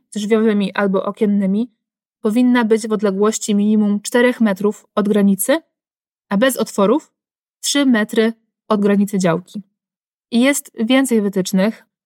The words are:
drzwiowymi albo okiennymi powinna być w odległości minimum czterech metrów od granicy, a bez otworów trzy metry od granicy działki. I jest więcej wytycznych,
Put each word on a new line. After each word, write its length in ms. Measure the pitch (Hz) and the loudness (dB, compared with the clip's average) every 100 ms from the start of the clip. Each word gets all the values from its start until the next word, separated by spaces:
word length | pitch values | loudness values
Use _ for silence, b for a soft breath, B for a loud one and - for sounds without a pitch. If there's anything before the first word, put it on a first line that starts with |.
| _ 202 | _ -8
drzwiowymi 580 | 208 220 220 208 190 | -2 0 2 0 -2
albo 320 | - 202 190 - | -2 -2 -2 -4
okiennymi 680 | - 214 202 190 202 247 _ _ _ _ _ | -4 -2 0 0 -2 -4 _ _ _ _ _
powinna 440 | 220 226 247 247 220 | -4 0 2 2 2
być 220 | 226 220 | 0 0
w 40 | |
odległości 640 | 214 208 190 208 226 - 202 | -2 -2 0 0 -2 -2 0
minimum 460 | 208 214 208 208 | 2 2 0 -2
czterech 400 | - 240 247 247 | -2 0 2 2
metrów 440 | 220 190 208 - _ - | 0 0 -2 -4 _ -4
od 140 | 202 | 0
granicy, 520 | 214 202 190 - 320 _ _ _ _ _ _ - | 2 2 2 0 -2 _ _ _ _ _ _ -6
a 80 | 196 | 0
bez 200 | 269 262 | 0 0
otworów 560 | 220 - 196 285 - _ _ _ _ _ | -6 0 0 0 -4 _ _ _ _ _
trzy 220 | - 285 269 | -4 0 2
metry 480 | 220 214 233 226 - _ _ - | 2 0 0 0 -2 _ _ -4
od 140 | 214 | 0
granicy 380 | 202 202 202 196 | 2 2 0 0
działki. 420 | 180 165 - 214 - _ _ _ _ _ - | 0 -2 -6 -18 -18 _ _ _ _ _ -6
I 100 | 233 | 0
jest 300 | 262 277 - - | 2 0 -6 -8
więcej 420 | 226 262 269 226 | 0 0 2 0
wytycznych, 640 | 202 190 185 185 208 - _ _ | 0 -2 -2 0 0 -2 _ _